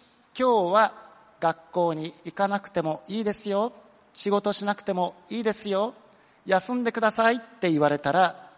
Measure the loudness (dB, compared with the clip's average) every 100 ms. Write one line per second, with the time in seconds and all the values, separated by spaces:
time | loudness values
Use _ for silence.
0 | _ _ _ -2 2 2 4 4 2 0
1 | -20 -20 _ _ -2 -2 -4 -2 0 -2
2 | -8 -12 -12 -4 -2 -2 -4 -4 -4 -4
3 | -6 -4 -4 -4 -4 -2 -2 -6 -20 _
4 | _ -8 -2 0 0 -2 -2 -4 -4 -2
5 | -4 -6 -10 -4 -4 -4 -2 -2 -2 -6
6 | -20 _ _ _ 0 0 0 -2 -2 0
7 | 0 2 2 2 -4 -4 0 2 2 2
8 | 0 2 2 0 -16